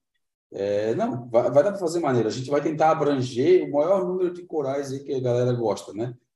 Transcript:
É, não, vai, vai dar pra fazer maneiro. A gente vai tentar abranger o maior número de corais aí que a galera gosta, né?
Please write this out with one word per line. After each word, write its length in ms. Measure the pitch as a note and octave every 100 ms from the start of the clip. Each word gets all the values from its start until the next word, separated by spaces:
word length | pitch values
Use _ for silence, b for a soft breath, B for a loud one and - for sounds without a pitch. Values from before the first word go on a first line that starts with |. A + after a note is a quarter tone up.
| _ _ _ _ _
É, 420 | - G2+ G2+ G#2+ C3+
não, 320 | A3+ B2 A#2+
vai, 200 | A2+ B2
vai 120 | C3+
dar 80 | G3+
pra 80 | F#3+
fazer 220 | E3+ E3+
maneiro. 260 | D3+ B2 G#2+
A 40 |
gente 180 | B2 C3
vai 100 | C#3+
tentar 300 | D#3 D3+ D#3+
abranger 720 | D#3 C#3+ C#3 B2 A2+ D#3 F3+ C#3+
o 20 |
maior 320 | C#3+ D#3+ G3
número 280 | F#3 F#3 F3
de 80 | F3+
corais 480 | - D#3+ C3+ C#3+ C3+
aí 60 | C3+
que 100 | D3
a 60 | C3+
galera 320 | B2 A#2+ B2
gosta, 400 | A#2+ A2+ G2 -
né? 200 | G#2 A#2+ - _